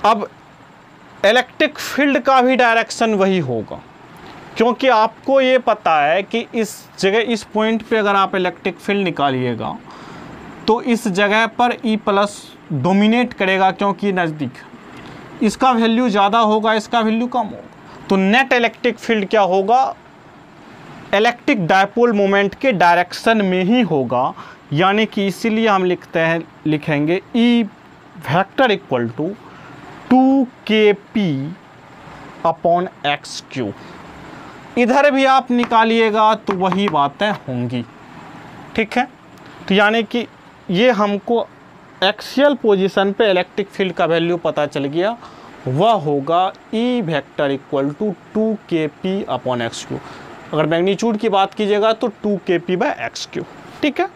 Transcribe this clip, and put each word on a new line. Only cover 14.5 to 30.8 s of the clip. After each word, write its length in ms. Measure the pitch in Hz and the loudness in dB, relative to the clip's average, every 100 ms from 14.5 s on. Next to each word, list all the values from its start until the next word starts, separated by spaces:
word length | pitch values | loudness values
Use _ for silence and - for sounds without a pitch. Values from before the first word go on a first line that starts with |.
| - - - - - - - - - | -10 -20 -20 -20 -20 -20 -20 -20 -2
इसका 280 | 214 - 262 | -2 2 2
value 360 | 233 226 226 254 | 2 2 2 0
ज़्यादा 300 | 202 196 226 | 2 2 2
होगा, 340 | 214 214 220 | 2 2 2
इसका 260 | 220 214 240 | -2 -2 -2
value 260 | 220 220 247 | 0 -2 -2
कम 200 | 247 214 | -4 -6
होगा। 600 | 117 - - - - - | -12 -18 -20 -20 -20 -2
तो 80 | 190 | 0
net 360 | 190 233 262 | 4 2 2
electric 460 | 247 294 - 240 226 | 0 0 0 -4 -2
field 300 | - 220 190 | -2 -2 2
क्या 120 | 220 | 2
होगा, 360 | 190 190 196 254 269 - - - - - - - - - - - - | 2 2 2 2 2 -4 -20 -20 -20 -20 -20 -20 -20 -20 -20 -20 -4
electric 520 | 196 233 240 - 247 160 | 0 2 0 -2 0 2
dipole 460 | 190 202 233 240 | 4 4 2 2
moment 420 | 208 196 196 202 | 4 2 2 0
के 180 | - 269 | 0 -2
direction 720 | 190 175 170 180 - 226 226 | 4 4 4 0 -2 0 2
में 180 | 196 185 | 2 0
ही 160 | 185 247 | 2 2
होगा, 500 | 202 151 123 123 139 - - - - | 2 0 0 0 -2 -4 -18 -20 -6
यानी 340 | 143 190 208 214 | 0 2 2 0
कि 200 | - 196 | -2 -4
इसीलिए 420 | 185 226 220 226 | -2 -2 0 2
हम 160 | 190 | 2
लिखते 360 | 180 175 - 170 | 0 -2 -4 -2
हैं, 220 | 165 165 - - 156 | 0 -2 -6 -8 -4
लिखेंगे 540 | 151 - 143 151 185 - 233 | -2 -2 -2 0 -2 -2 0
E 280 | 240 233 208 - - - - - | 2 2 0 -8 -20 -20 -20 -14
vector 440 | - 160 190 - 254 | -2 -2 0 0 2
equal 380 | 196 - 123 117 | 0 -2 -4 -4
to 180 | 117 165 208 - - - - - - - | -4 -6 -8 -16 -20 -20 -20 -20 -20 0
two 340 | 254 262 269 247 - - | 4 4 2 0 -6 -2
के 260 | 214 | 2